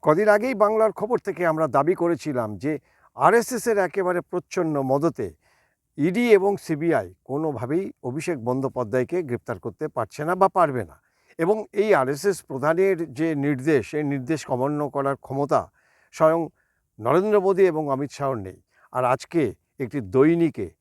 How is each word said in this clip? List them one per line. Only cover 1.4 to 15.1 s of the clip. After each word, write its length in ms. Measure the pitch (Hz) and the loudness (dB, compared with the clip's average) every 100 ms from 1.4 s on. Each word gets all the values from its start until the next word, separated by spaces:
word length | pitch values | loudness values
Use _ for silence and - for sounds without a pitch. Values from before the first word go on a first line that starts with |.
| 175 | -2
আমরা 200 | 156 160 | 0 2
দাবি 280 | 139 147 185 | 2 2 0
করেছিলাম 600 | 170 170 156 127 110 104 | 0 -2 -2 -4 -4 -4
যে 220 | 131 151 _ _ _ - | -6 -6 _ _ _ 2
আরএসএসের 640 | 143 226 226 247 233 208 | 4 4 2 -4 -2 0
একেবারে 440 | 185 196 180 180 | 0 0 -2 -2
প্রচ্ছন্ন 600 | - 180 - - 165 147 | -4 -8 -6 -2 0 0
মদতে 500 | 131 135 160 - 101 - _ _ _ _ _ - | 0 2 0 -2 -8 -10 _ _ _ _ _ -4
ইডি 340 | 151 185 240 | -2 0 6
এবং 260 | 208 190 202 | 6 4 -2
সিবিআই 560 | - 156 165 143 92 92 | -4 -2 0 0 -2 -12
কোনোভাবেই 680 | _ 135 160 127 120 160 196 - | _ -4 -4 -4 -4 -4 -4 -10
অভিষেক 420 | 123 131 165 156 113 | -8 -8 -6 -6 -2
বন্দ্যোপাধ্যায়কে 760 | 127 135 127 117 127 123 175 | -2 -2 -4 -2 -2 -2 -4
গ্রেপ্তার 360 | 160 120 - 101 | -4 -8 -6 -8
করতে 280 | 117 98 151 | -8 -8 -8
পারছে 380 | - 110 - 151 | -6 -8 -6 -6
না 100 | 185 | 2
বা 120 | 190 | 2
পারবে 360 | 190 165 127 87 | 4 2 2 -6
না। 160 | - _ _ _ - | -12 _ _ _ -4
এবং 280 | 165 220 208 | 0 0 -2
এই 220 | 202 214 175 | -2 4 4
আরএসএস 480 | 131 143 202 185 | 2 0 -2 -2
প্রধানের 680 | - 131 147 165 190 185 160 | -6 -2 0 2 2 0 -4
যে 220 | 120 165 151 | -4 -2 0
নির্দেশ, 560 | 139 139 135 147 104 | 0 0 2 2 2
সেই 120 | 151 | -4
নির্দেশ 460 | 147 139 127 156 - | -2 -4 -4 -6 -2
অমান্য 400 | 131 135 147 147 | -2 -2 -2 -4
করার 260 | 143 139 | -2 -4